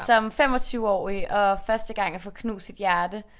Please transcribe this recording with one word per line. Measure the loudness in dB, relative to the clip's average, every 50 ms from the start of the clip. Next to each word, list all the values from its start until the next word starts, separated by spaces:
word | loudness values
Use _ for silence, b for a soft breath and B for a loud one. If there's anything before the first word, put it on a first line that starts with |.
| 2
Som | 4 4 4 4 0 2
femogtyve-årig | 2 2 4 4 2 0 0 -2 -2 0 2 0 0 0 -2 -2 -2 -2 0 2
og | 2 4 4 2 0 0
første | -2 -2 -2 -2 -6 -4
gang | -2 -2 -2 -4
at | -6 -10
få | -12
knust | -14 -8 -6 -6 -6 -6 -10
sit | -16 -12
hjerte, | -4 0 2 2 2 0 -2 -4 -8 -12 b b